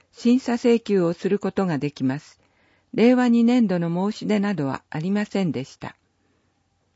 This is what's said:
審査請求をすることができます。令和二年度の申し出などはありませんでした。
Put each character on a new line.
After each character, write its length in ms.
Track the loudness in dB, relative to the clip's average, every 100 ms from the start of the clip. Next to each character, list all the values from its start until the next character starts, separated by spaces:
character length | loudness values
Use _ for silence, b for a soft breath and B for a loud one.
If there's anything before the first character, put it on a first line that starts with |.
| b
審 260 | -4 2 2
査 140 | 0
請 260 | -2 2 2
求 240 | 2 0
を 80 | 0
す 160 | -2 -2
る 120 | -2
こ 120 | -2
と 140 | -2 -2
が 140 | -2
で 120 | -4
き 140 | -4 -4
ま 120 | -4
す。 200 | -10 _ _ _ _ _ _
令 200 | 2 4
和 140 | 4 4
二 160 | 4
年 240 | 4 4 2
度 100 | 0
の 120 | -2 -2 -4
申 60 | -4
し 80 | -4
出 140 | -2
な 140 | -2
ど 140 | -2 -4
は 160 | -6 -10
あ 80 | -8
り 120 | -4
ま 140 | -4 -4
せ 180 | -2
ん 80 | -2
で 140 | -4 -8
し 100 | -14
た。 220 | -16 -18 _ _ _ _ _ _ _ _ _